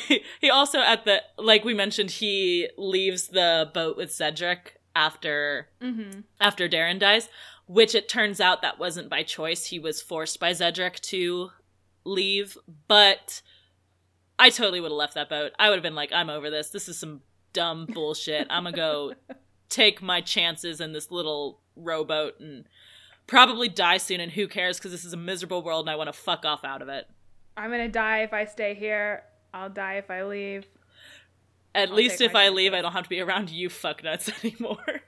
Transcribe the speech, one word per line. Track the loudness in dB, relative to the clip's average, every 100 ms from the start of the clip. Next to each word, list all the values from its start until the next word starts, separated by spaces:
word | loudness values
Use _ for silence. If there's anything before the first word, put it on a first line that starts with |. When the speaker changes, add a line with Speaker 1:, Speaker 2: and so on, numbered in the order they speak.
| 2 0 0 0
Speaker 1:
he | 4
also | 4 4 4
at | 4 4 4
the, | 2 0 -2
like | 4 4
we | 4
mentioned, | 0 0 -2 -4
he | -4 -4 0 0 0 -2 -6
leaves | -2 0 0 -2 -2
the | 2 4 4 2
boat | -2 -2 -4
with | -6
Cedric | -4 -4 -2 -4 -4 -8 -20 _ 0
after, | 2 0 -4 -2 -2 -4 -8 _
Speaker 2:
Mm-hmm. | -8 -8 -8 -14 -18 0
Speaker 1:
after | 0 2 0
Darren | 2 0 2
dies, | 4 4 2 -10 -20 -20 0
which | 4 6
it | 4 0
turns | 0 0 4
out | 4 4
that | 0 -2
wasn't | -4 -6 -4
by | -4
choice. | -4 -4 -4 -4 -6
He | -6
was | -6 -6
forced | -6 -6 -6 -2
by | -2
Cedric | 0 0 0 -4 -4
to | -6 -4 -2 -4 -8 -14 _ _ _ _
leave, | -6 -2 0 -2 -4 -10 -20 -10 4
but | 8 8 6 -2 -14 -16 _ _ _ _ _ _ _ _ 6
I | 8
totally | 8 2 0
would've | -4 -4
left | -4
that | -4 -6
boat. | -4 -4 2
I | 4
would've | 4
been | 0 -4
like, | -2
"I'm | -2 -2
over | -4 -6
this. | -6 -6
This | -10 -10
is | -12
some | -12 -14 _ _ _
dumb | -4 -2 -4 -8
bullshit. | -4 -4 -4 -4 -4 -2
I'ma | -4 -4
go | -2 -2 -2 -4 -10 -18 -20
Speaker 2:
<laughs> | _ _ -4
Speaker 1:
take | 4 4 4
my | 0 -2
chances | 0 0 0 -2 -8 -8
in | -8
this | -8 -8
little | -6 -6 -6 -6 -12 _ -12
rowboat | -6 -4 -2 -2 -4 -8
and | -16 -18 -20 _ -20 -20 -20 -20 2
probably | 8 8 6 -2
die | 2 2 2
soon, | 0 -4
and | -4
who | -4 -4
cares, | -2 -4 -4
'cause | -8
this | -12 -12
is |
a | -10
miserable | -8 -8 -6 -6
world | -4 -4 -4
and |
I | -6
wanna | -6
fuck | -6 -4 -2 -2
off | -4 -6
out | -10
of | -10
it." | -12 -12 _ _ -20 -18 -12
Speaker 2:
"I'm | -6
gonna | -4 -2
die | 0 0 0
if | 0
I | -4 -6
stay | -4 -6
here. | -4 -4 -2 -2 -6 -10 _ _
I'll | -14 -10
die | -8 -6 -6
if | -8
I | -8
leave. | -8 -8 -8 -10 -14 _ _ _ -20 -20 _ _ _ _ _ 0
Speaker 1:
At | 2
Speaker 2:
I'll | 4
Speaker 1:
least | 4 4
Speaker 2:
take | 4
Speaker 1:
if |
Speaker 2:
my | 6 6
Speaker 1:
I |
leave, | 6 2
I | 2
Speaker 2:
chances." |
Speaker 1:
don't | -2
have | -4
to | -4
be | -4
around | -2 -2 -4
you | -6 -8
fucknuts | -6 -8 -6 -6 -6 -6 -6
<laughs> |
anymore. | -8 -6 -8 -8 -8 -10